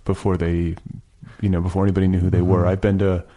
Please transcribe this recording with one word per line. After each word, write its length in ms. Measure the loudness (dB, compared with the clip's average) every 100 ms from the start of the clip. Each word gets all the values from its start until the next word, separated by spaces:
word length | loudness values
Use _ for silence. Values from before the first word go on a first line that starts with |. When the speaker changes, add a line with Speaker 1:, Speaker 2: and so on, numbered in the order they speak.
Speaker 1:
before 340 | -6 -2 -2 0
they, 380 | 0 -2 -2 -6 -12 -18 _ _ -20 -4
you 80 | -2
know, 120 | 0
before 220 | -2 0 0
anybody 220 | 2 2
knew 120 | 2
who 100 | 2
they 80 | 2
Speaker 2:
Mm-hmm. 100 | 2
Speaker 1:
were. 180 | 2 2
I've 140 | 0
been 180 | 0 2
to 260 | 2 0 -4